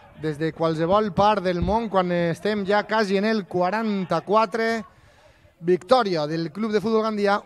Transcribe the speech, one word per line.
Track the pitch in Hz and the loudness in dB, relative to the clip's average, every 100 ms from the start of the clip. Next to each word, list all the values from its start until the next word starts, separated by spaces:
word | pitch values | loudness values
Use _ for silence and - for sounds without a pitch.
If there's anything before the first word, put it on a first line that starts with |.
| - - | -20 -8
des | 151 143 | -6 -4
de | 160 151 | -4 -2
qualsevol | 165 160 165 202 220 | -2 0 2 2 0
part | 170 208 208 | 2 2 2
del | 180 175 | 0 -2
món, | 175 220 226 | 0 -2 0
quan | 190 180 175 | 0 0 0
estem | 170 160 202 214 190 | 0 -2 -2 -2 0
ja | 208 202 | 0 0
quasi | 220 202 196 | 0 0 0
en | 214 | 0
el | 220 180 | -2 -2
quaranta-quatre. | 180 180 214 220 202 180 165 - 214 220 233 226 226 - _ - _ _ _ _ - | -2 0 0 -2 -2 -2 -2 0 2 2 0 -2 -4 -8 _ -20 _ _ _ _ -6
Victòria | 170 180 - 254 208 165 147 | 0 0 4 4 4 0 -2
del | 165 165 | -4 -6
Club | 165 220 | -6 -2
de | 208 | -2
Futbol | 208 220 | 0 0
Gandia, | 220 208 202 208 | 0 0 0 0